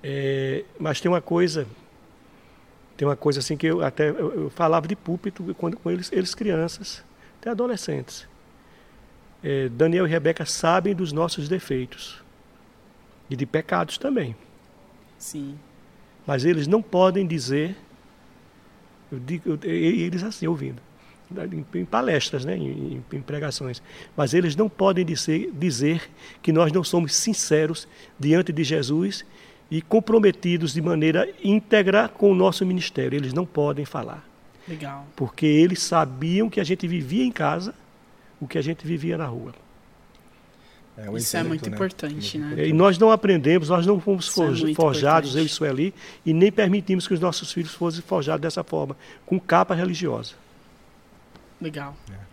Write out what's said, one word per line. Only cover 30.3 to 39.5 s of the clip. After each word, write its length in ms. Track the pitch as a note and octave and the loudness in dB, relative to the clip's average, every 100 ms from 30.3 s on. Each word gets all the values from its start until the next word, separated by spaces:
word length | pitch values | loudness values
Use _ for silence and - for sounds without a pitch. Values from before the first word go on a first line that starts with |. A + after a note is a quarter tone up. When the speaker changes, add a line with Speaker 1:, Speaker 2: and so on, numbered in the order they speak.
| - F3 F3 D#3+ | 4 0 0 0
Speaker 1:
de 80 | C#3+ | -2
maneira 480 | D#3+ E3 D#3 D#3+ F#4+ - | 0 2 2 2 0 -2
íntegra 680 | G3 G#3 - G#3+ F#3+ G3+ A3+ | 2 2 4 4 6 4 2
com 220 | - G3+ | 4 4
o 40 | |
nosso 300 | F#3 F#3+ F3+ | 6 4 2
ministério. 520 | F#3 F3+ - - C3 C#3 | 0 -2 -2 -4 -2 -2
Eles 160 | C3+ | -2
não 120 | C3 | -4
podem 400 | F3+ - D3 C#3+ | -4 0 0 -2
falar. 400 | C#3+ D3 A#2 - - - - - - | -6 -8 -8 -12 -18 -20 -20 -20 -16
Speaker 2:
Legal. 380 | D#3+ D3 C#3 C#3+ - | -12 -12 -14 -16 -6
Speaker 1:
Porque 280 | C3 - D#3 | -6 0 4
eles 360 | D3+ F3 F3+ | 6 6 4
sabiam 680 | - E3+ D3+ B2+ D#3+ F#3 A3 | 0 2 0 -2 -2 0 0
que 120 | - | 0
a 40 | |
gente 220 | E3 F#3 F3 | -2 -2 -2
vivia 380 | F3 B2+ F#3+ | -4 -2 -2
em 80 | B3+ | -2
casa, 420 | - D3 D#3+ F#3+ - - _ _ - - - | 0 -2 -2 -6 -14 -20 _ _ -20 -20 -14
o 60 | C3+ | -8
que 120 | E3 | -4
a 40 | |
gente 240 | C#3+ D#3+ D3+ | -4 -6 -6
vivia 320 | E3 D#3+ E3 | -4 -4 -6
na 80 | D3+ | -6
rua. 260 | A#2 - | -8 -12